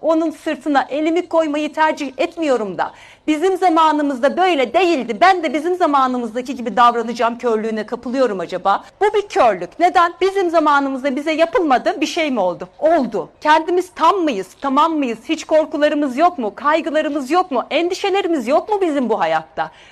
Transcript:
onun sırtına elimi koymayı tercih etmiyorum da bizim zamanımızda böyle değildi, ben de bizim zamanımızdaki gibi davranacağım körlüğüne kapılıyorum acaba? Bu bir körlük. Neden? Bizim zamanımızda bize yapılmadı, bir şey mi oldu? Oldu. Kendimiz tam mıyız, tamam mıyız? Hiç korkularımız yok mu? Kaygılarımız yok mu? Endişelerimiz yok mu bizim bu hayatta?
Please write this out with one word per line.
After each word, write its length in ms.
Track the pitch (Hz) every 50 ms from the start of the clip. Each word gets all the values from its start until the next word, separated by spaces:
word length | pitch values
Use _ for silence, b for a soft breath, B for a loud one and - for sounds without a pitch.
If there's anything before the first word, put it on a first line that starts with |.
onun 300 | - 302 330 320 330 320
sırtına 560 | 302 - - 320 302 302 - 311 285 269 - -
elimi 400 | 254 294 311 330 320 359 349 349
koymayı 440 | - 330 320 311 285 302 302 302 294
tercih 380 | 320 311 311 302 302 294 262 262 -
etmiyorum 600 | - 330 - 339 330 294 254 226 214 196 175 151
da 140 | 156 - B B B B B B B -
bizim 300 | 311 302 330 392 381 339
zamanımızda 800 | 370 359 320 330 320 311 302 294 294 285 277 240 233 269 214 339
böyle 360 | 370 370 339 247 247 - -
değildi, 440 | 339 381 339 339 269 226 233 233 196
ben 220 | 330 370 381 359 320
de 100 | 302 247
bizim 220 | 311 285 359 359
zamanımızdaki 800 | 359 359 302 285 277 262 254 254 247 240 226 208 254 247 254 262
gibi 220 | 233 226 247 190 247
davranacağım 600 | 240 240 226 233 220 233 233 226 233 233 240 240
körlüğüne 480 | 247 240 220 220 214 226 226 214 214
kapılıyorum 540 | 214 247 240 - 254 233 277 262 226 202 185
acaba? 440 | 170 160 185 170 - 196 196 - B B B _
Bu 120 | 392 427 427
bir 140 | 415 403 -
körlük. 520 | - 359 277 226 202 180 175 - - -
Neden? 340 | 330 359 - 359 339 349 349 -
Bizim 280 | 359 392 381 392 370 349
zamanımızda 680 | 320 330 302 302 285 277 277 269 269 254 254 285 247
bize 160 | 294 294 320
yapılmadı, 680 | 311 294 330 330 330 - 349 294 254 233 - 320 370 302
bir 40 | 311
şey 260 | 302 - 349 320 294
mi 80 | 262 220
oldu? 300 | 185 180 175 156 185 175 _ -
Oldu. 500 | - 311 339 320 254 196 - 180 147 - _ _
Kendimiz 500 | - 302 311 320 320 370 349 349 339 - -
tam 200 | - 311 330 392
mıyız, 320 | 392 330 302 240 190 185 - - _
tamam 320 | - 277 262 294 311 330 330
mıyız? 260 | 302 277 240 226 220 - -
Hiç 140 | 320 311 -
korkularımız 720 | - 330 311 311 311 330 294 294 302 302 294 294 269 240 262
yok 200 | 339 359 349 269
mu? 180 | 233 202 202
Kaygılarımız 760 | - 254 294 311 330 320 330 285 311 311 302 285 302 262 247
yok 200 | 311 359 359 359
mu? 120 | 269 233 - -
Endişelerimiz 800 | 254 302 339 349 381 - - 403 370 403 392 339 330 294 214 220
yok 220 | 285 359 359 -
mu 120 | 427 392
bizim 280 | 381 330 285 285 247 208
bu 100 | 220 202
hayatta? 520 | 180 160 160 160 160 - - - 160 156 B B B B